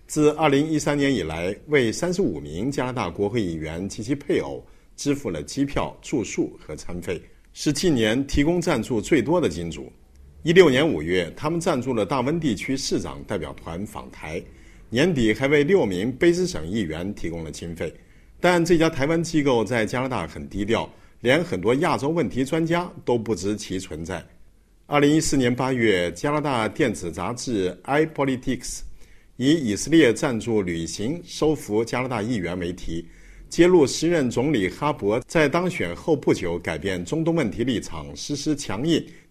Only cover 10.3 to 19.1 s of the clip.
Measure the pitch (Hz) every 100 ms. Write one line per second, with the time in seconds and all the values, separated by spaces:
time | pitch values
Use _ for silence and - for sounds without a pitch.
10.3 | - 151 170 170 127 160 90 78 92 82
11.3 | 85 151 165 170 143 120 117 98 135 123
12.3 | 165 151 98 - 135 - 160 85 69 71
13.3 | 101 73 69 - 82 107 - 64 - 78
14.3 | 85 - - - - - 113 170 160 110
15.3 | 107 135 147 147 196 120 90 110 127 175
16.3 | 175 180 170 80 110 87 78 92 104 90
17.3 | 82 80 73 85 82 85 - - - -
18.3 | - 175 180 165 175 160 160 139